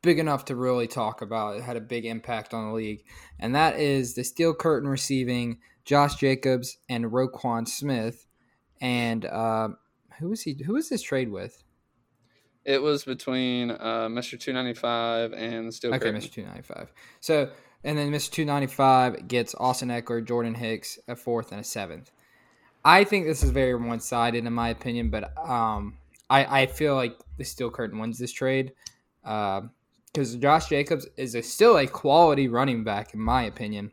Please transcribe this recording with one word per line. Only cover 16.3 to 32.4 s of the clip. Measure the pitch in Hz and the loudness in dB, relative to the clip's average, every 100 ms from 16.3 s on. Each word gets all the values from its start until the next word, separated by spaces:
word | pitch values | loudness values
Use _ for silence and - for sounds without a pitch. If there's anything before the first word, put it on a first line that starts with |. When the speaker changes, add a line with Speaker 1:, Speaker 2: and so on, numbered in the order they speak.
Speaker 1:
Two | - | -12
ninety-five. | 95 95 - - - _ - - | -14 -14 -14 -14 -16 _ -20 -18
So, | - 156 151 - _ _ | 0 2 2 -6 _ _
and | - 151 | -4 -2
then | 147 | -2
Mister | 147 - | -2 -4
Two | - | -4
ninety-five | 151 143 135 - 135 131 127 110 - | 0 0 -2 4 6 6 6 0 -2
gets | 123 117 | -2 -2
Austin | - 127 123 123 | -2 -2 0 -2
Eckler, | 120 120 117 113 | -4 -4 -4 -2
Jordan | 120 117 | -2 -2
Hicks, | 113 117 113 - - - | -4 -4 -4 -8 -16 -14
a | 120 | -10
fourth, | - 117 113 | -2 -2 -2
and | 101 | -10
a | |
seventh. | 107 - 95 80 - _ _ _ _ _ _ _ | -8 -8 -8 -10 -16 _ _ _ _ _ _ _
I | - 175 | 6 8
think | 202 202 160 | 8 2 0
this | 143 | 2
is | 143 | 2
very | 127 131 | 4 2
one-sided | 123 117 117 - 120 117 117 117 | 2 -2 -4 -4 0 2 0 -2
in | |
my | 117 117 | -2 -2
opinion, | 113 131 120 120 | -2 -4 -2 -2
but, | 113 101 - | -2 -6 -10
um, | 160 120 113 107 101 - _ _ _ | -4 0 0 -2 -6 -12 _ _ _
I, | 135 139 135 | 4 4 4
I | 131 | 2
feel | - 151 | 2 2
like | 135 123 - - - | 2 0 -6 -18 -12
the | |
steel | 131 - 123 | -12 -6 -6
curtain | - 113 107 | -4 -8 -6
wins | 113 117 | -8 -6
this | 123 | -8
trade, | - 131 135 131 - - _ _ _ | -4 0 0 0 -6 -20 _ _ _
uh, | - 107 104 98 110 _ _ _ _ | -8 -4 -2 -4 -6 _ _ _ _
'cause | - 131 120 | -4 -4 0
Josh | 139 156 156 | 4 4 4
Jacobs | 143 143 156 135 - | 0 2 -2 -2 -8
is | 131 | -6
a, | 117 | -6
still | 113 - 220 202 | -6 4 8 8
a | 131 | 4
quality | - 147 147 170 139 | 0 6 8 8 8